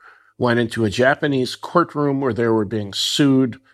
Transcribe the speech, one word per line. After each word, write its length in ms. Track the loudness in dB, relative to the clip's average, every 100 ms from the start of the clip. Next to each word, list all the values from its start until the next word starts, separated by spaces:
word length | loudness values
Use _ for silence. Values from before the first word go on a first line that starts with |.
| -18 -20 _ _
went 220 | 0 2
into 240 | 0 -2
a 60 | -2
Japanese 640 | 2 0 2 0 -2 -2 -6
courtroom 640 | -2 0 0 0 -2 0
where 140 | -2
they 140 | 0 0
were 180 | 0 0
being 260 | -4 -6
sued 680 | -6 -6 2 4 4 2 -4 _